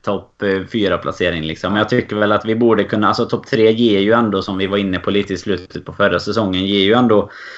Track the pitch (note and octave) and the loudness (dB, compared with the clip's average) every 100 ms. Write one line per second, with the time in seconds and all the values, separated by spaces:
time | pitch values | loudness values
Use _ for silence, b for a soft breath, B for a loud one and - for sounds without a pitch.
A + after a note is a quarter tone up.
0 | - G2 - _ G2+ F#2+ F#2 A#2 G2 F2 | -6 -6 -8 _ -2 -2 -2 -2 0 0
1 | C#2+ - F2 E2+ D#2 D#2 F2+ G2+ G#2+ B2 | -4 -2 -2 -2 -6 -6 -2 0 2 0
2 | A#2+ G#2 G#2 G#2 A2 A2+ A#2+ G#2 G2+ G#2+ | -2 -2 0 0 0 2 2 2 0 0
3 | G#2 A2 A2+ A#2+ - A2+ A2 A2 A#2 G2 | 0 0 -2 -4 -4 2 2 4 2 2
4 | G2+ A#2 A2+ G2 F#2 F#2+ F#2+ G2+ G2 F2+ | 2 2 2 -2 -4 -4 -2 0 -2 -4
5 | G2+ G2+ G2 F#2 - F2+ F2+ - - E2+ | -2 -2 -2 -6 -4 -6 -6 -14 -14 0
6 | G2+ F2 G#2+ G#2+ G2+ F#2 G2 G2+ G2 A#2 | 0 0 -2 -2 0 0 0 2 4 4
7 | B2 G#2 - B B | 4 2 2 B B